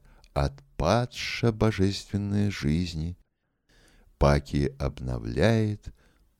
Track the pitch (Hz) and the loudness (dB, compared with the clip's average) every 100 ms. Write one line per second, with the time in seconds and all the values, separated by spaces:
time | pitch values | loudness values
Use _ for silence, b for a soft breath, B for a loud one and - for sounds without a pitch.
0 | b b b 67 69 - - - 78 113 | b b b -2 -2 -4 -12 -2 2 2
1 | 123 - - - 117 107 110 98 95 95 | 0 -6 -8 -2 0 2 0 2 0 -2
2 | - 101 101 101 101 - 71 80 87 82 | -6 -6 -2 0 -2 -2 0 0 -2 -4
3 | 82 90 _ _ _ _ _ b b b | -6 -8 _ _ _ _ _ b b b
4 | b - 71 71 - 71 69 - 67 - | b 2 4 4 2 -2 -2 -2 -6 -6
5 | 64 60 57 60 104 113 107 104 - - | -6 -6 -4 2 2 4 0 -4 -10 -20
6 | _ _ _ | _ _ _